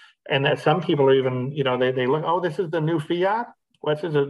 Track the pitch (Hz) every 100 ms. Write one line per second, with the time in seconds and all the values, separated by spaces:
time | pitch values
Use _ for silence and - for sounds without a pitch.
0 | - _ - 135 143 127 156 175 175 156
1 | 135 135 127 127 131 151 135 123 127 131
2 | 127 156 165 175 175 151 170 165 156 165
3 | 156 175 190 226 233 - _ _ 151 151
4 | 175 147 139